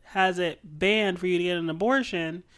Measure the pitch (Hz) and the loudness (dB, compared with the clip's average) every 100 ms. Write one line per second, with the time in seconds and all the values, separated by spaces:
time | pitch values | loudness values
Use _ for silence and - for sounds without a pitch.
0 | - 196 185 180 170 - 156 151 190 214 | -4 2 2 2 -2 -4 -14 -2 2 2
1 | 202 180 180 175 180 175 165 160 220 269 | 2 0 0 0 0 -2 -4 -2 0 0
2 | 247 175 165 180 - | 0 -4 -4 -6 -14